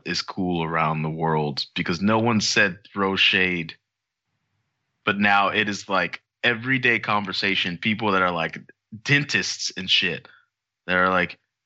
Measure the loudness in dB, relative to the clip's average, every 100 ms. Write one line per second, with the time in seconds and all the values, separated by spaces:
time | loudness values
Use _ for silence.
0 | -4 -6 -6 -4 -2 -2 -2 0 0 0
1 | -4 -2 0 0 -2 -4 -6 -6 -4 -2
2 | 2 2 2 2 2 2 2 0 -10 -4
3 | -2 2 2 4 2 0 -6 -12 _ _
4 | _ _ _ _ _ _ _ _ _ _
5 | -2 2 4 4 4 2 -2 -4 -2 0
6 | 0 -6 _ _ -2 0 -2 0 2 0
7 | 0 -2 -2 -2 -2 0 -2 -2 -2 0
8 | 2 2 2 0 -4 -6 -16 _ _ -12
9 | 0 0 2 -2 -2 -6 -8 -8 0 0
10 | 0 -4 -10 -20 _ _ _ _ -2 2
11 | 2 2 0 -4 _ _